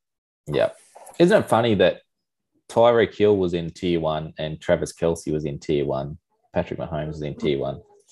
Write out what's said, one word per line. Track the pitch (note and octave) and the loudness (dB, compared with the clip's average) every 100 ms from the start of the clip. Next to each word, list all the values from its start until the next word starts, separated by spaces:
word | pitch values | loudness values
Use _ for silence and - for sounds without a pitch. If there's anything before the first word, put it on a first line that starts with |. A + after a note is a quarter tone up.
| _ _ _ _ - | _ _ _ _ -6
Yeah. | C#3+ G#1 - _ - - - | 0 0 -2 _ -20 -20 2
Isn't | F3 G#3 | 4 4
it | A#2 | 2
funny | A2+ A#2+ G2 | 0 2 4
that | F2+ - _ _ _ _ _ _ _ | 2 2 _ _ _ _ _ _ _
Tyreek | - A#2 A#2 G2+ | 2 4 4 2
Hill | - G#2 G#2 | 2 4 4
was | F2+ | 2
in | F2 E2 | -2 -6
tier | - F2+ E2+ | -6 -2 0
one | D#2 D#2 D#2+ - | 0 -4 -6 -10
and | D#2 D#2+ | -8 -8
Travis | - E2+ D#2 | 0 0 0
Kelce | - E2 E2 - | -4 -2 -2 -4
was | D#2 D2+ | -4 -4
in | C#2+ | -8
tier | - D2+ C#2+ | -2 -2 0
one? | C2+ C#2+ E2+ _ _ _ | -4 -6 -12 _ _ _
Patrick | - E2+ - | -6 -6 -8
Mahomes | B1 D#2 D#2 | -8 -8 -8
was | D#2 | -8
in | D2 C#2+ | -10 -6
tier | D#2 C#2 | -2 -2
one. | C2+ C#2 - _ _ | -4 -8 -16 _ _